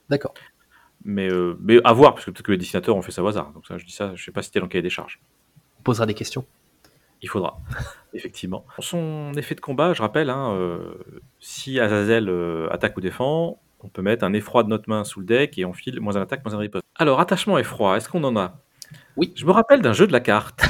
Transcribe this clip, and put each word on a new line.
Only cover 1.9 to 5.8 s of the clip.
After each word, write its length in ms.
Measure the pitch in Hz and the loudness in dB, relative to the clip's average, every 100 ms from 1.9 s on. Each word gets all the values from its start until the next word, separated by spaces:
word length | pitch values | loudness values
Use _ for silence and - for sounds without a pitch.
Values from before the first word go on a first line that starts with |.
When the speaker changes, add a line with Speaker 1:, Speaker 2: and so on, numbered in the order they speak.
Speaker 2:
voir, 220 | 113 143 | 10 8
parce 120 | - - | 8 -8
que 40 | |
peut-être 160 | 90 - | -12 -2
que 60 | |
les 60 | 95 | -2
dessinateurs 360 | 90 95 92 | 0 -4 0
ont 80 | 101 | -2
fait 80 | 87 | -2
ça 140 | 90 | -2
au 20 | 95 | -2
hasard. 240 | 104 73 | -2 -6
Donc 120 | - - | -12 -16
ça, 100 | 90 | -16
je 80 | |
dis 60 | - | -16
ça, 220 | - 101 | -10 -10
je 100 | 90 | -8
sais 60 | - | -10
pas 100 | 95 | -10
si 60 | 92 | -4
c'était 100 | 104 | -4
dans 60 | 90 | -2
le 40 | |
cahier 120 | 95 | -4
des 60 | 87 | -4
charges. 300 | - - - _ _ _ _ _ _ | -6 -12 -18 _ _ _ _ _ _